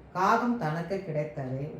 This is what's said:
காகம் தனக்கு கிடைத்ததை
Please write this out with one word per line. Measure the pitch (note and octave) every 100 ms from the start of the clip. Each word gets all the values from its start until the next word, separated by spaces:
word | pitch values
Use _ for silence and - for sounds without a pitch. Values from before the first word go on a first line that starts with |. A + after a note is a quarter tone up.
| -
காகம் | F3+ G3 A#3 A#3+ A#3
தனக்கு | D3+ E3 E3 G3
கிடைத்ததை | E3 D3+ D3 C#3+ B2+ C3+ D3+